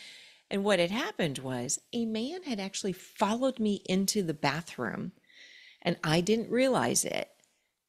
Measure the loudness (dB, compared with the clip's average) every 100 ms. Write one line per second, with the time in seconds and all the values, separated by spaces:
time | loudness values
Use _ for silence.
0 | -20 -20 -20 -20 _ -2 2 4 4 2
1 | -4 -2 -2 -2 -4 -4 -2 -4 -4 -4
2 | -2 -2 -4 -6 -6 -4 -4 -4 -4 -4
3 | -10 0 0 2 0 2 0 0 2 2
4 | 2 2 0 0 0 0 -6 -6 -4 -4
5 | -8 -10 _ -20 -20 -20 -20 -6 -4 -2
6 | 2 2 4 0 2 2 4 4 2 0
7 | 0 -4 -6 _ _ _ _ _